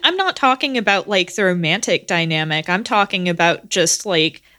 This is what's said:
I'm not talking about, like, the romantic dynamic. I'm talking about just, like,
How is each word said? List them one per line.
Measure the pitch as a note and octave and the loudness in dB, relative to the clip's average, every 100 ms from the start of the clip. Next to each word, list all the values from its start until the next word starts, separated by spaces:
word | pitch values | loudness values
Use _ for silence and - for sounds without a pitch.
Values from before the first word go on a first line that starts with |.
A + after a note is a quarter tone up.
I'm | C#4 F#4 | 0 0
not | F#4+ - | -2 0
talking | C4+ B3+ C#4+ B3+ | 2 2 0 0
about, | G3+ G3 - | 2 0 0
like, | G3+ F3+ | 0 0
the | - | 0
romantic | F#3+ F3+ D#3+ F#3 - F3+ - | 0 2 0 0 0 -2 -2
dynamic. | F3 E3 D#3+ D#3 D#3 D#3 | -2 0 -2 -2 -4 -2
I'm | F3+ | -4
talking | A3+ G#3+ G3+ G3 F3+ | 0 0 0 -2 -2
about | E3+ E3+ D#3 - | 2 2 0 -2
just, | G3 E3 - | 0 0 0
like, | G#3+ E3+ D#3+ - _ | -2 0 0 -2 _